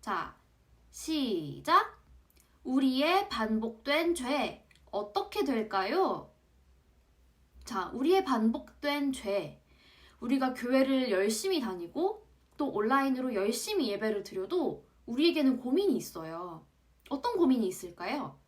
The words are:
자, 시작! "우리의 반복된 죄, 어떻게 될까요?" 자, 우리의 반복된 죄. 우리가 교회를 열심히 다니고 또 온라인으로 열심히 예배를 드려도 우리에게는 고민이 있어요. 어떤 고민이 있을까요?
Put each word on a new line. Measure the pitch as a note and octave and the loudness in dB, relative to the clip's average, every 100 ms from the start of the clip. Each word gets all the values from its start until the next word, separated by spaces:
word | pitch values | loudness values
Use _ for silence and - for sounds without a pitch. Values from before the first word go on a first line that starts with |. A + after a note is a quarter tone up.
자, | - F#3 - - _ _ _ _ _ | -2 -4 -4 -12 _ _ _ _ _
시작! | - - D#4+ B3+ F#3 D3 C#3 - F4+ A4 - _ - _ _ _ _ | -14 -4 -2 0 -2 -4 -8 4 4 4 -8 _ -20 _ _ _ _
"우리의 | - B3+ C4+ B3+ D4+ F#4 - | -2 2 2 2 4 4 2
반복된 | A#3 G#3+ A3 A3 - - D4 E4+ | -2 0 0 -2 -6 -2 2 2
죄, | E4+ B3 C#4+ A3+ - _ - - | 0 0 -2 -2 -6 _ -20 -8
어떻게 | G3 G#3 G4 G4+ G#4+ | -6 -4 -4 -4 -2
될까요?" | C#4+ A#3 G#3+ G3 F#3+ D#4+ E4+ E3 - _ _ _ _ _ _ _ _ _ _ _ _ - - | 0 0 0 -2 0 0 0 0 -8 _ _ _ _ _ _ _ _ _ _ _ _ -20 -8
자, | A3 F3+ | -6 -6
우리의 | A#3 C4+ F#4+ | -2 4 4
반복된 | C#4 A#3+ A3 A#3 - - C#4+ C#4+ C#4+ | 4 4 4 2 -6 -6 -2 0 -2
죄. | C4 G#3 G3 D3+ - _ _ - - - _ | -2 -2 -2 -4 -12 _ _ -20 -20 -20 _
우리가 | A#3 C4+ C4 | -2 0 0
교회를 | B3+ A#3+ C4 C4+ C4+ B3+ | -2 2 4 4 2 2
열심히 | F#3+ G3+ A3 F#4+ F4+ | 2 2 0 0 0
다니고 | A3+ F#3 E3+ - F#4 G#4+ - _ _ - | -2 -6 -8 -2 -2 -2 -14 _ _ -6
또 | E3+ | -4
온라인으로 | G#3 G#3+ C4+ C#4 B3+ C4 | 0 2 2 2 -2 -2
열심히 | G#3+ G3+ A#3+ G#4+ G#4 A#3+ | -2 -2 -2 -2 -2 0
예배를 | G3+ A3 G3+ | -2 -2 -4
드려도 | G3 - - F4+ C4+ D3+ - _ - | -6 -8 -4 -2 -2 -6 -14 _ -10
우리에게는 | A#3+ E4 D4+ C4+ B3+ | 2 2 4 2 2
고민이 | A#3+ D4 G4+ A#3 | 0 2 2 0
있어요. | - E3+ D#3+ E3 F3+ D#3+ - _ _ _ - | -2 -12 -12 -10 -10 -12 -18 _ _ _ -8
어떤 | C#4 A#4+ A4+ | -6 -4 2
고민이 | D#4 B3 G3 | 4 4 2
있을까요? | F#3 F3+ - F#3 C#4 C#3+ - | -4 -12 -10 -6 -6 -6 -12